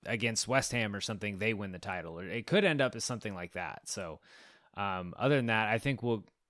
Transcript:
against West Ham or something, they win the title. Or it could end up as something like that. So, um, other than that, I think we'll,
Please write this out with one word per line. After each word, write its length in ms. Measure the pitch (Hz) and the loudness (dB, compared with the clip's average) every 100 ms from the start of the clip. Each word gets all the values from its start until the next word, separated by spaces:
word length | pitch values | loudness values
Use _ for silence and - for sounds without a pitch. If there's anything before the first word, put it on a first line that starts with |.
| - | -6
against 420 | 113 117 113 - | -2 0 0 2
West 240 | 131 - | 2 2
Ham 200 | 123 110 | 0 0
or 60 | 101 | -2
something, 380 | - 104 104 95 | -4 -4 -4 -2
they 160 | 107 | 0
win 180 | 104 98 | 0 -4
the 80 | 90 | -8
title. 400 | 101 90 82 82 | -6 -6 -6 -8
Or 60 | 92 | -6
it 220 | 113 - | -6 2
could 180 | 190 196 | 4 4
end 160 | 147 | 4
up 140 | 131 117 | 2 2
as 100 | - | -4
something 280 | 117 107 | -4 -4
like 200 | 92 87 | -6 -8
that. 300 | 90 85 - - | -6 -6 -8 -8
So, 320 | - 87 76 - - - - _ - | -6 -6 -10 -16 -20 -20 -20 _ -4
um, 380 | 101 92 90 - | -2 -2 -4 0
other 200 | 131 143 | 4 4
than 80 | 117 | 4
that, 240 | 110 107 | 4 4
I 80 | 113 | 2
think 260 | 139 127 | 2 0
we'll, 220 | 120 113 - _ _ | 2 0 -2 _ _